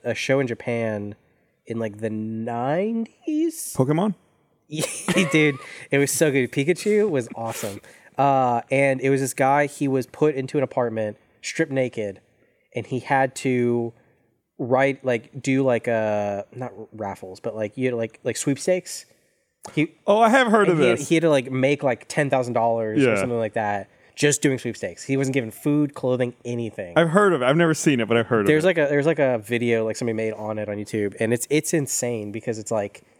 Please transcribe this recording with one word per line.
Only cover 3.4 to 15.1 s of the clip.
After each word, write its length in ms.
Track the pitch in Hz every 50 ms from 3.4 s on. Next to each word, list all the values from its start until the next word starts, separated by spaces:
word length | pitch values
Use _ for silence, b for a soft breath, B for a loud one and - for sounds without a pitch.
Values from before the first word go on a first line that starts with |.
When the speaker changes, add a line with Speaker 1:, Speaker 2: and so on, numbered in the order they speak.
| 330 339 - - - - -
Speaker 2:
Pokemon? 380 | - 131 127 151 160 196 220 175 -
Speaker 1:
<laughs> 40 | _ _ _ _ _ _ _ _ _ -
Yeah, 600 | 151 156 151 - - - - - 175 180 185 156
dude, 260 | - 156 151 151 139 123 B B B B B B
it 80 | B 143
was 100 | 139 135
so 200 | - - 165 151
good. 200 | 135 139 123 117
Pikachu 560 | - 143 139 156 175 165 - 214 214 208 208
was 200 | 208 156 131 113 110 -
awesome. 440 | 113 113 117 120 - - 104 98 104 - b b b b b b
Uh, 440 | - 135 139 139 131 127 123 120 117 - -
and 300 | 135 135 139 139 131 131
it 80 | 127 135
was 100 | 135 131
this 120 | 135 127 -
guy, 320 | - 135 131 139 147 147
he 200 | 139 - - 147
was 200 | 139 131 131 123
put 260 | - - - 151 151 143
into 240 | 135 131 131 -
an 60 | 151 131
apartment, 540 | 123 - 135 123 117 110 110 107 107 104 _ _ _ _ _ -
stripped 280 | - - - 165 151
naked, 500 | 135 135 127 123 - 117 107 101 95 - _ _ _ _ _ _ _ _ _ _ -
and 140 | 123 113
he 120 | - 139 123
had 360 | - - 147 135 135 131 -
to 580 | - - 135 127 123 120 120 120 120 117 117 - _ _ _ _ _ _ _ _ _ _ _ _
write, 480 | - 139 117 131 127 135 139 135 - -
like, 380 | 127